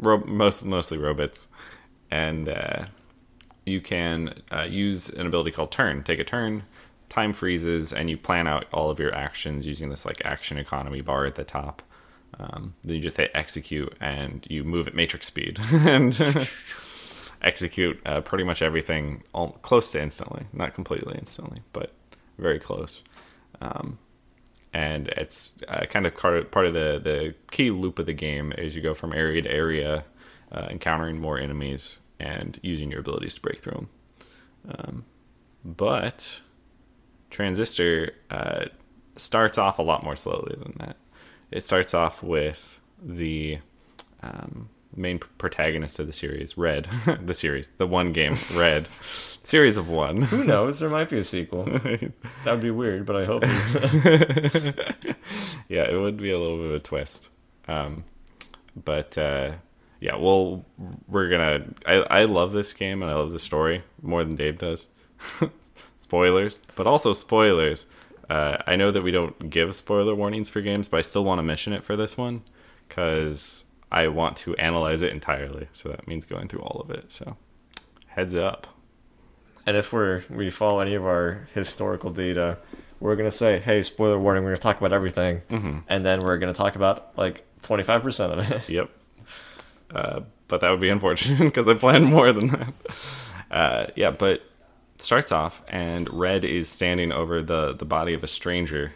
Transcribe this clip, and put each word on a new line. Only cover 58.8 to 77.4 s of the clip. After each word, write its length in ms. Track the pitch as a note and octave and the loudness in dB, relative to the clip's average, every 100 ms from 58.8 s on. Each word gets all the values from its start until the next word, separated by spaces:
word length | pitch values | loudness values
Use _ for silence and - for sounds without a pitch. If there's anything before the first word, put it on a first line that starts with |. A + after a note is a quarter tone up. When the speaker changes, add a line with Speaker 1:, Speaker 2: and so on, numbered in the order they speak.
| - D2+ D2 - | -2 -2 -2 -2
Speaker 1:
uh, 340 | D2+ C#2 C2+ E2 - _ _ _ | 0 0 -2 -6 -14 _ _ _
yeah, 160 | - - | -6 0
well, 500 | F#2 F#2+ F#2 F#2 - - F2+ F#2 - | 4 4 4 -2 -12 -16 -14 -14 -4
we're 220 | G2 F2+ | 0 2
gonna, 360 | F2 D#2+ D2 - - - | 4 4 2 -2 -6 4
I, 80 | F#2 | 4
I 300 | - F#2+ A2 | 6 6 6
love 260 | F#2 F2+ | 4 2
this 220 | G#2 G2+ | 0 -4
game 280 | - G2 G2 | -4 -4 -4
and 80 | F2 | -2
I 40 | D2+ | 0
love 160 | D2+ | -2
the 80 | E2 | -4
story 440 | - D2+ D#2+ F2 - - | -4 0 2 0 -4 -12
more 220 | - E2+ | -4 -2
than 120 | D#2+ D2+ | 0 -2
Dave 220 | D2 D#2 | -2 -2
does. 300 | F2 E2+ - _ _ _ - - | -4 -6 -10 _ _ _ -16 -4
<laughs> 580 | D3+ - - - - _ | -4 -4 -20 -20 -20 _
Spoilers, 640 | - F2 F2+ F#2 G#2 - - - | -2 4 6 6 2 -4 -10 -2
but 120 | G2 | 4
also 260 | D3 A2+ | 4 4
spoilers. 720 | F#2+ - A2 G#2+ F2 D#2 D2+ - - - - - | 0 2 6 6 6 4 0 -8 -20 -20 -16 -4
Uh, 280 | D#2 D2 - - | 0 0 0 0
I 80 | F#2 | 4
know 160 | G2+ | 4
that 100 | G2+ | 2
we 100 | F2+ | 2
don't 380 | F2+ E2 - D#2 | 2 0 -4 -2
give 240 | D#2+ E2 G2 | 2 2 0
spoiler 380 | - G#2 G#2 G#2 | 0 2 2 2
warnings 340 | G2+ G#2+ G#2 | -2 -2 -4
for 100 | G#2+ | -4
games, 260 | G2+ G2+ G2 | -2 -2 0
but 80 | E2 | 0
I 40 | |
still 220 | - G2+ | 0 0
wanna 200 | G2 F2+ | 2 2
mention 280 | D#2+ D#2 - | 0 -2 -2
it 100 | G2+ | -4
for 120 | - G#2 | -2 -2
this 220 | G#2+ - | -2 -4
one, 240 | B2 A#2+ - - - - - | -6 -6 -12 -20 -20 -20 -12
'cause 760 | - E2+ D#2+ D#2 D2 - - - _ - | -2 0 2 0 -4 -8 -12 -16 _ -2
I 160 | F2 D#2+ | 2 2
want 260 | D#2 E2 - | 2 -2 -2
to 180 | - - | -6 -2
analyze 460 | E2 E2+ D#2 D#2+ | 0 2 0 0
it 80 | E2+ | 0
entirely. 540 | D2+ - C#2 C#2 D2 - | -2 -4 -4 -4 -10 -12
So 180 | - D#2 | -12 -10
that 180 | - - | -10 -8
means 180 | E2 - | -10 -8
going 220 | - - | -10 -8
through 120 | - | -10
all 200 | - - | -8 -10
of 100 | - | -10
it. 200 | - - | -12 -12
So 260 | - - - | -14 -14 -14